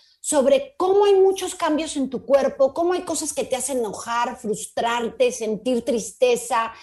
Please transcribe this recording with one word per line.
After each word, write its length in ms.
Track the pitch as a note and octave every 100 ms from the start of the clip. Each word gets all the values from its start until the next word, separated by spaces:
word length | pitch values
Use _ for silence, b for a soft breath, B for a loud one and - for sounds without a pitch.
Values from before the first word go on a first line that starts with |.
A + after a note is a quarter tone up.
| B B
sobre 540 | - D4+ A#3+ - F#3 -
cómo 260 | F#4 G4 G4+
hay 80 |
muchos 420 | G4 F#4+ F#4+ F#4 -
cambios 400 | E4 D4+ D#4+ D4
en 120 | C4
tu 160 | A#3
cuerpo, 480 | F#3 C4+ C4+ - C4
cómo 200 | - E4+
hay 100 | F4+
cosas 300 | F4+ D#4 D4+
que 100 | -
te 120 | A3+ B3+
hacen 220 | B3 B3+
enojar, 600 | A3 F#3+ A#3 A#3 A#3+ A#3+
frustrarte, 960 | G#3+ G#3+ - - A#3 A#3 A#3 - B3
sentir 520 | A#3 A3 G#3+ B3+ A#3+
tristeza, 880 | A#3+ A#3+ F#3 - B3 A#3 - A#3 A3+ B